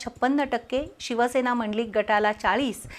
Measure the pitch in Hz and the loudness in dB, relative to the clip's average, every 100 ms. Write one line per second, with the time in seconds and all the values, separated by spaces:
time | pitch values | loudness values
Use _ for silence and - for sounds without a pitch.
0 | - - 254 285 269 240 - 262 311 - | -8 -2 0 2 0 -2 -2 -4 -4 -10
1 | - 233 240 262 247 240 214 208 226 214 | -4 0 2 2 0 0 -2 -2 0 0
2 | 208 208 214 214 202 214 269 - - | 2 2 2 0 0 2 0 -4 -12